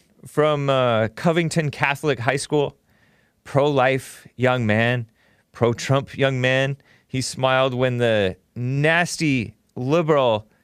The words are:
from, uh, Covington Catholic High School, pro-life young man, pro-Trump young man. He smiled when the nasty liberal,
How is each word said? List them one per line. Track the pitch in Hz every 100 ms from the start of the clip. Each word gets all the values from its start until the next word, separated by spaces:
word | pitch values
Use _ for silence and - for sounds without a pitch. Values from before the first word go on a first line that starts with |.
| _ _ -
from, | - 151 147 139
uh, | 135 123 113 110 -
Covington | 175 165 160 170 147
Catholic | - 143 139 139 139
High | 120 143
School, | - 151 135 - _ _ _ _ _ _
pro-life | - 139 147 139 127 131 - - - -
young | 123 127 113
man, | 110 117 123 113 _ _ _ _
pro-Trump | - 117 117 - 135 - -
young | 135 131
man. | 127 131 135 139 _ _ _
He | 131
smiled | 123 - 131 131 135
when | 123 127 120
the | 120 107 95 - _ -
nasty | 123 139 151 165 170 - 160 131 104 - _ -
liberal, | 127 165 156 147 127 107 - _